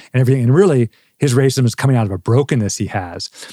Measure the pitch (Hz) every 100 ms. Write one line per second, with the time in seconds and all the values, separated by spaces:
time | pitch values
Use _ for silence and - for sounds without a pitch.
0 | - 127 123 135 120 147 196 135 113 -
1 | _ _ 143 120 135 135 120 - 135 127
2 | 104 95 - 117 143 131 101 - 95 104
3 | 87 92 - - -